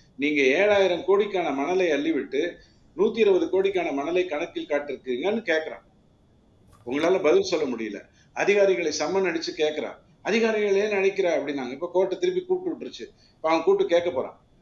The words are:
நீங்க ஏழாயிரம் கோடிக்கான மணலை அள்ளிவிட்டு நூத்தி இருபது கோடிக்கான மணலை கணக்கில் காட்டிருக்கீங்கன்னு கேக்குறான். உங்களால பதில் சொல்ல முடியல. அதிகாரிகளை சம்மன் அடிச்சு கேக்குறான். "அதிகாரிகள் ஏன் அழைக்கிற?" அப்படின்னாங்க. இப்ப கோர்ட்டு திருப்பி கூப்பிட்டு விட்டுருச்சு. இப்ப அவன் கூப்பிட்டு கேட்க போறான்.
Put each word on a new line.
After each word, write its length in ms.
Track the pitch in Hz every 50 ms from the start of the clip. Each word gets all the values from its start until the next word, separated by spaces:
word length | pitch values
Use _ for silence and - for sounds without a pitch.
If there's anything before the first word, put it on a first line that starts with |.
| _ _ _
நீங்க 260 | - 143 151 151 143
ஏழாயிரம் 640 | 135 127 139 170 202 208 208 202 190 180 175 160 -
கோடிக்கான 500 | 175 196 202 214 202 190 180 170 151 135
மணலை 360 | 139 143 165 180 190 185 160
அள்ளிவிட்டு 640 | 147 139 147 165 156 135 135 - 135 139 165 175 - - - _ _ _ _ _ _
நூத்தி 220 | 160 196 220 - 226
இருபது 280 | 214 202 185 175 165
கோடிக்கான 460 | 160 185 190 190 196 196 180 165 160
மணலை 340 | 139 139 143 165 175 180 180
கணக்கில் 400 | 180 147 151 170 165 - 175 160
காட்டிருக்கீங்கன்னு 760 | - 147 143 143 143 131 117 - 127 123 123 156 196 220 226 -
கேக்குறான். 400 | 170 160 160 160 143 113 - - _ _ _ _ _ _ _ _ _ _ _ _ _ _ _ _ _ - _ _
உங்களால 360 | 120 131 147 160 175 190 180
பதில் 200 | 147 151 170 196
சொல்ல 340 | 190 - 175 156 151 131 120
முடியல. 260 | 110 113 104 101 98 - _ _ _ _ _
அதிகாரிகளை 600 | _ 123 160 185 202 208 196 196 185 170 170 151 143 -
சம்மன் 280 | 151 170 180 196 190
அடிச்சு 260 | 175 165 165 - 170 -
கேக்குறான். 400 | - 151 151 143 143 117 98 - - _ _ _ _ -
"அதிகாரிகள் 500 | 165 202 233 226 220 220 214 208 202 196
ஏன் 180 | 196 208 214
அழைக்கிற?" 460 | 208 190 190 196 196 - 180 170 160 143
அப்படின்னாங்க. 320 | 135 147 139 139 127 123
இப்ப 200 | 135 - 175 170
கோர்ட்டு 260 | - 185 190 180 180 -
திருப்பி 260 | 185 180 180 185 -
கூப்பிட்டு 340 | - 185 180 - 170 - -
விட்டுருச்சு. 560 | - 123 - - 113 - - _ _ _ _
இப்ப 120 | _ - 156
அவன் 140 | 165 160
கூப்பிட்டு 320 | - 196 202 202 190 - 170
கேட்க 160 | 175 175 175
போறான். 300 | - 131 107 - - - _ _ _ _